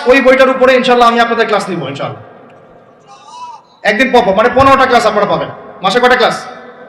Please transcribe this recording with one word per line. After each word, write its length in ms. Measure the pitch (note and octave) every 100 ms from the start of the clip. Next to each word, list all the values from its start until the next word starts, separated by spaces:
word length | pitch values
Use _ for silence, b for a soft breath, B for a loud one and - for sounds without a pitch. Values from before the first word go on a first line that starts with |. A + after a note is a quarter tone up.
| A#3+
ওই 80 | C4+ B3+
বইটার 240 | C4 C4 C4
উপরে 160 | B3+ B3+
ইনশাআল্লাহ 280 | B3+ A#3+ A#3
আমি 80 | A#3 A#3
আপনাদের 200 | A3+ A3
ক্লাস 160 | G3+ F#3+
নিব 120 | E3+ C#3+
ইনশাআল্লাহ। 280 | C#3 B2+ - - - - - - - - _ _ - - A#5+ B5 - _ _ G3+
একদিন 180 | G#3+ B3+
পর 80 | B3 G3
পর, 80 | F#3+
মানে 100 | A#3 B3+
পনেরোটা 280 | C#4 B3+ B3+
ক্লাস 140 | A#3 G#3+
আপনারা 180 | G#3 -
পাবেন। 160 | D#3+ - - - -
মাসে 140 | F#3+ A#3+
কয়টা 160 | B3 B3
ক্লাস? 140 | G3+ E3+ - - - -